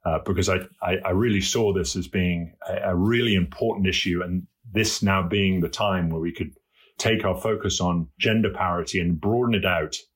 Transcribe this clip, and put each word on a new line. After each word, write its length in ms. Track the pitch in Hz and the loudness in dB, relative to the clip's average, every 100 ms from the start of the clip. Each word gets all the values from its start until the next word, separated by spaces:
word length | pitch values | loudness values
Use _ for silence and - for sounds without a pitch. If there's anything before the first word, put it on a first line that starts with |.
| - | 0
uh, 140 | 80 - | -2 0
because 240 | 92 95 | 0 2
I, 80 | 92 - _ | 0 -2 _
I, 160 | 90 90 95 | -2 -2 0
I 40 | |
really 280 | 92 120 101 | 2 2 2
saw 320 | 95 120 107 | 0 2 2
this 240 | 95 85 98 | 0 -2 -4
as 140 | 85 | -4
being 440 | 98 90 87 82 - - | 0 0 0 -4 -10 -8
a, 220 | 98 101 | -4 0
a 60 | 87 | 2
really 400 | 101 117 117 98 | 2 2 2 2
important 520 | 87 - 117 104 95 | 0 -2 -2 0 0
issue, 340 | 92 92 87 | 0 0 -2
and 220 | 90 90 - _ 117 | -2 -4 -6 _ -4
this 320 | 101 107 - | -2 0 0
now 240 | 101 98 85 | 2 2 2
being 360 | 101 95 92 | 2 2 2
the 80 | 85 | 0
time 400 | - 104 92 85 | 0 0 0 0
where 100 | 80 | -2
we 140 | 85 | -4
could 200 | - 80 - _ _ _ - | -4 -8 -10 _ _ _ -4
take 260 | 117 110 | 0 2
our 160 | 98 92 | 0 0
focus 400 | 110 107 98 - | -2 0 -2 0
on 300 | 87 85 80 _ | 0 0 -4 _
gender 300 | 113 110 95 | 0 2 0
parity 500 | - 90 87 82 95 | 0 -2 -2 -2 -2
and 220 | 87 82 | 0 0
broaden 320 | 101 120 120 | 0 2 2
it 120 | 104 92 | 2 2
out 300 | 85 76 - - | 0 -2 -6 -12